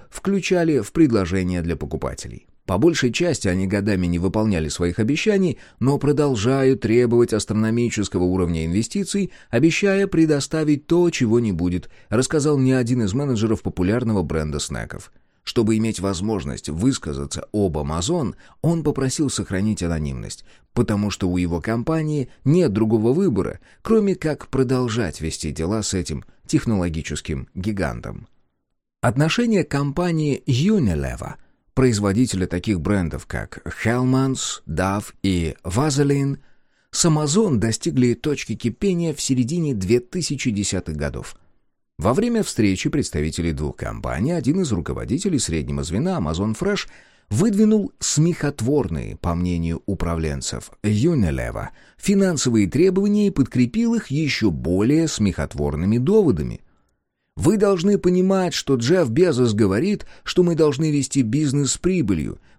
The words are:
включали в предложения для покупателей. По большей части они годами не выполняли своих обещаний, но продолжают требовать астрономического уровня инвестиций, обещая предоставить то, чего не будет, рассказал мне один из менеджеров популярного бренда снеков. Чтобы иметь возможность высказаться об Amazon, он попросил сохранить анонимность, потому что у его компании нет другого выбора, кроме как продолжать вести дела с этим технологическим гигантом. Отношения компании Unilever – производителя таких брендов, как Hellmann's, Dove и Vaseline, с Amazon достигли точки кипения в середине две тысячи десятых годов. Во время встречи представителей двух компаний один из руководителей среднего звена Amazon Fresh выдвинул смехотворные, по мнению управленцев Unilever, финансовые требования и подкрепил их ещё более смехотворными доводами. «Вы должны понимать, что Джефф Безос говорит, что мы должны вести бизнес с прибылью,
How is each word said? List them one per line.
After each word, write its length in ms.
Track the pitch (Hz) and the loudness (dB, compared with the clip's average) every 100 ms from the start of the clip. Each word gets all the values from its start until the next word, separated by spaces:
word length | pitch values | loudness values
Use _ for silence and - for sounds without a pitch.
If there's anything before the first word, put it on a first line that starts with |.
| - | -12
включали 680 | - 190 196 - 180 165 139 | -8 -2 -2 0 0 2 0
в 100 | 101 | -2
предложения 720 | 170 156 110 87 95 90 90 | 2 4 4 2 0 0 -2
для 140 | 85 80 | -2 -4
покупателей. 720 | 76 69 65 - - 58 - _ - | -6 -6 -6 -8 -12 -16 -20 _ -4
По 100 | 95 | 2
большей 380 | 160 156 127 | 4 4 0
части 340 | - 175 139 101 | 0 -2 0 0
они 180 | 90 95 | 0 0
годами 400 | 101 101 98 87 | 0 0 0 0
не 120 | 87 | 0
выполняли 500 | 92 107 110 87 76 | 0 0 0 0 -2
своих 300 | - 87 85 | -2 -2 0
обещаний, 580 | 110 143 220 196 185 - - _ | 0 0 2 2 0 -2 -12 _
но 160 | 123 143 | 0 2
продолжают 840 | 147 147 147 120 113 135 131 135 | 2 2 2 2 0 2 2 2
требовать 500 | 107 117 120 117 120 | 2 4 4 4 4
астрономического 920 | 107 - 107 110 117 120 107 98 95 | 2 0 0 0 0 0 -2 -2 0
уровня 420 | 90 92 87 82 80 | 2 2 0 0 0
инвестиций, 640 | 92 113 202 185 202 185 - - | 0 -2 -4 -2 -2 -4 -6 -4
обещая 580 | 120 160 156 202 196 196 | 2 2 4 2 2 0
предоставить 800 | 160 160 143 - 160 151 143 - | 2 4 2 0 -2 0 0 2
то, 220 | 170 175 | 2 2
чего 320 | - 117 117 | 2 2 2
не 100 | 117 | 2
будет, 380 | 85 90 90 - - - | 0 0 -2 -6 -18 -2
рассказал 480 | 110 131 156 143 143 | 0 0 0 2 2
мне 180 | 131 131 | 4 2
один 260 | 117 123 | 2 0
из 100 | 104 | 0
менеджеров 480 | 120 143 117 110 110 | -2 -2 0 0 0
популярного 600 | 101 - 92 117 113 104 | -4 -2 0 0 0 0
бренда 380 | 78 78 78 71 | 0 -2 -4 -6
снеков. 520 | - 62 57 - - - _ _ | -6 -8 -10 -12 -18 -20 _ _
Чтобы 340 | - - 110 110 | -6 0 2 2
иметь 200 | 113 101 | 0 -2
возможность 720 | 98 87 104 104 69 58 - | -4 -4 -4 -4 -4 -8 -8
высказаться 800 | 76 120 131 80 69 69 - - | -2 0 0 -6 -8 -8 -10 -6
об 240 | 107 98 76 | -2 0 -2
Amazon, 560 | 71 80 107 175 131 - - _ | -4 -4 -2 -2 -4 -8 -18 _
он 220 | 143 170 | -2 0
попросил 480 | 151 123 131 - 143 | -2 -2 -2 -2 -2
сохранить 520 | - 98 95 107 104 | -2 -4 -2 -2 -2
анонимность, 640 | 85 82 73 65 50 - - - _ | -2 -2 -4 -6 -10 -14 -18 -20 _
потому 360 | - 120 104 104 | -2 0 0 -2
что 200 | - 92 | -2 -2
у 80 | 90 | 0
его 240 | 87 85 | -2 -2
компании 640 | 90 117 120 160 156 151 120 - | -4 -4 -2 -2 -2 -4 -6 -4
нет 300 | 131 170 160 | 2 2 2
другого 400 | 101 110 113 113 | 2 2 2 2
выбора, 460 | 147 196 98 - - - _ | 2 2 0 -2 -8 -16 _
кроме 340 | - 220 202 | 2 2 2
как 340 | 180 156 143 - | 0 -2 -4 -4
продолжать 760 | 127 127 127 123 110 95 - | -2 2 2 0 -2 -4 -4
вести 300 | 78 - 80 | -8 -6 -8
дела 300 | 69 80 110 | -4 -2 -2
с 120 | 104 | -2
этим 280 | 95 82 67 - - - | -4 -4 -8 -10 -20 -2
технологическим 1000 | 156 - 104 87 80 71 73 - 71 60 | 0 2 0 0 -4 -6 -8 -6 -8 -8
гигантом. 760 | - 92 101 78 58 - 50 - _ _ _ _ _ _ _ | -8 -6 -2 -4 -4 -10 -14 -18 _ _ _ _ _ _ _
Отношения 640 | - 123 160 - 240 208 | -2 2 2 2 2 2
компании 800 | 147 139 143 143 180 160 151 131 - | 0 -2 -2 0 0 0 0 -2 0
Unilever – 880 | 123 180 220 113 78 67 62 - - - _ _ | 2 4 4 2 0 -4 -6 -10 -14 -20 _ _
производителя 760 | - 127 107 101 98 127 92 - | 2 2 4 2 2 2 0 -2
таких 320 | 87 110 92 | -2 -2 -2
брендов, 460 | 76 104 82 - - | 0 0 0 -6 -8
как 360 | - - - - - | -10 -10 -12 -12 -4
Hellmann's, 800 | 113 123 127 131 135 127 - - - | -2 0 2 2 0 -2 -6 -10 -6
Dove 480 | 78 95 101 - - | -2 -2 -2 -6 -4
и 320 | 98 90 80 - | -2 0 -2 -6
Vaseline, 760 | - 98 151 139 139 139 139 139 - - _ _ _ | -4 -2 0 2 2 2 0 -4 -10 -20 _ _ _
с 160 | - 170 | 0 4
Amazon 520 | 151 151 175 214 120 | 4 2 2 2 2
достигли 560 | 113 110 170 143 123 | 0 -2 -2 2 2
точки 420 | 117 151 139 - 110 | 2 -2 -4 -4 -4
кипения 580 | - - 202 175 170 | -4 -2 -2 0 -2
в 60 | 147 | -4
середине 540 | - 127 120 170 156 | -2 0 0 0 -2
две 260 | 113 92 120 | -2 2 2
тысячи 500 | 120 185 156 135 131 | 2 -6 -6 -4 -2
десятых 460 | 101 101 92 85 76 | -2 -2 -4 -6 -6
годов. 400 | 71 57 - - _ _ _ _ _ - | -6 -6 -12 -18 _ _ _ _ _ -2
Во 180 | 101 | 0
время 280 | 147 240 226 | 2 2 0
встречи 480 | 190 - 104 95 156 | -2 0 2 2 0
представителей 640 | 151 117 - 78 85 85 | -2 -2 -2 -2 -2 -2
двух 240 | 71 76 - | -2 -4 -6
компаний 560 | - 57 62 65 127 | -8 -8 -6 -2 -2
один 280 | 175 131 175 | 0 0 0
из 120 | 170 | 0
руководителей 640 | 98 71 64 58 139 196 151 | -2 -4 -6 -4 -4 -2 -2
среднего 460 | - 82 65 71 | -2 -4 -4 -4
звена 340 | 71 90 175 175 | -4 -2 -2 -2
Amazon 400 | 78 82 - - | -2 -2 -2 -2
Fresh 300 | 196 202 - - _ _ _ | -2 -2 -6 -16 _ _ _
выдвинул 640 | 104 220 202 220 214 196 - | 0 2 4 4 4 0 -6
смехотворные, 1160 | - - 165 170 147 143 110 147 113 78 53 - | -4 2 2 2 -4 -2 0 0 0 -4 -8 -6
по 200 | 90 85 | -4 -2
мнению 460 | 90 87 82 82 - | 0 0 -2 -4 -4
управленцев 880 | 95 85 82 80 69 - 58 - - | -2 -2 -2 -2 -4 -6 -10 -12 -6
Unilever, 880 | 107 107 151 156 87 65 60 58 - - - _ | -2 2 2 2 2 0 -4 -6 -10 -14 -20 _
финансовые 720 | - 196 190 160 - 113 95 | 0 4 4 2 2 2 2
требования 600 | 127 185 185 202 208 202 | 4 4 4 2 2 2
и 20 | |
подкрепил 640 | 185 131 131 123 214 233 | 2 0 2 2 2 0
их 140 | 233 - | 0 -2
ещё 420 | 139 151 - 107 | -2 -2 0 0
более 560 | 71 76 92 110 156 160 | 0 0 2 4 4 2
смехотворными 920 | - 104 85 71 - 73 73 90 120 | 0 0 0 -4 -4 -4 -2 0 0
доводами. 640 | 131 220 175 85 64 57 - _ _ _ _ _ _ | 4 4 4 2 -2 -8 -16 _ _ _ _ _ _
«Вы 220 | - - 220 | 0 2 4
должны 420 | 202 190 185 202 | 4 2 2 2
понимать, 540 | 180 180 185 190 175 | 4 2 2 2 0
что 220 | - - | -4 0
Джефф 360 | 131 117 185 139 | 0 2 2 2
Безос 440 | 120 180 127 120 | 2 2 4 2
говорит, 520 | 104 104 98 180 208 - - | 2 2 2 0 -2 -6 -14
что 180 | - - | -4 2
мы 140 | 175 160 | 2 4
должны 340 | 156 135 160 | 2 2 0
вести 320 | 147 131 139 | 0 0 0
бизнес 500 | 113 139 151 143 139 | 0 0 0 0 0
с 60 | - | 0
прибылью, 640 | 175 185 107 85 62 50 - | 0 0 0 0 -2 -8 -18